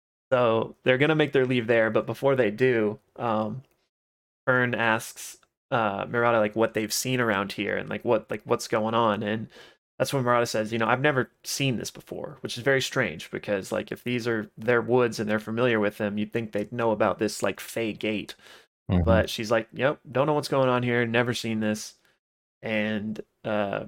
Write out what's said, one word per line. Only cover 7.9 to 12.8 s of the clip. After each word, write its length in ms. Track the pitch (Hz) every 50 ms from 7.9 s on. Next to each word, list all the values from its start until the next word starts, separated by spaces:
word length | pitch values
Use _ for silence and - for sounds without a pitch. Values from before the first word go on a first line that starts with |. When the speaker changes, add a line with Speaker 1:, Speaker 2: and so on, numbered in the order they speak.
| 107 104 -
Speaker 2:
what, 240 | 113 120 113 - -
like, 120 | 113 110 -
what's 240 | 120 120 117 - -
going 260 | - 113 107 110 113
on. 280 | 117 117 110 104 101
And 260 | 113 104 110 113 110 - - - - - _ _ _ _ _ -
that's 140 | 135 -
when 120 | - 139 123
Murata 220 | 123 120 120 120
says, 260 | 120 - 113 107 104
"You 60 | 113 117
know, 80 | 113 110
I've 120 | 123 123
never 300 | 135 151 143 127 117 - _ _ -
seen 320 | - - - 139 135 120
this 140 | 98 95 -
before," 460 | - - - - - - - - 123 -
which 180 | - - - 123
is 60 | 113
very 180 | 139 139 135